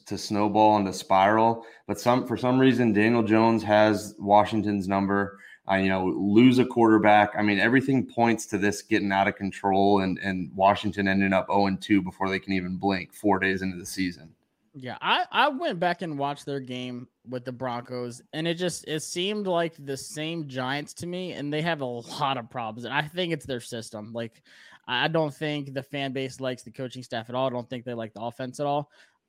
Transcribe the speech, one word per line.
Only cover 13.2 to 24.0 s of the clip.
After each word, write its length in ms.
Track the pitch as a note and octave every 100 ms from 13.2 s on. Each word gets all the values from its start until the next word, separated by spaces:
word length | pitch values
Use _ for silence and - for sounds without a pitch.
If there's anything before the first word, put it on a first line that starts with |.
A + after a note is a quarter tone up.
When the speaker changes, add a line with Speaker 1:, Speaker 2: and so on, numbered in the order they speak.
| G#2+ F#2+
Speaker 1:
days 240 | F#2+ F#2+
into 160 | F#2 F2
the 80 | -
season. 480 | G2 F#2 E2+ D#2+ _ _ _ _
Speaker 2:
Yeah, 220 | C#3+ B2+ -
I, 240 | E3+ C4 F4+
I 180 | G#3+ C#4
went 300 | C4+ E4+ F3
back 240 | F3 F3
and 160 | F3 C#3+
watched 280 | C#3 C#3+ -
their 120 | C#3
game 480 | B2+ B2 B2+ B2 B2+ _ -
with 160 | B2+
the 80 | A#2+
Broncos, 680 | A#2+ B2+ A#2+ A#2+ B2 B2 A#2+ _
and 160 | D3+ E3
it 60 |
just, 340 | E3+ F3+ E3+ -
it 140 | D#3
seemed 420 | - F3 F#3+ G#3+ G3
like 280 | E3+ E3+ E3
the 180 | C#3 C#3
same 520 | - D3+ D#3 E3+ D3
Giants 460 | B2+ B2+ C#3+ D3
to 120 | - E3+
me, 260 | F3+ F#3
and 200 | G#2+ C#3+
they 100 | D3+
have 180 | E3+ D#3
a 40 | B2+
lot 520 | A#2+ A#2 - C#3+ C3
of 120 | A2+
problems, 340 | C3 A2+ A2
and 80 | A#2
I 100 | C#3
think 300 | D3+ F3 F3
it's 140 | D#3+ -
their 140 | B2
system. 520 | - A#2 A2 G#2+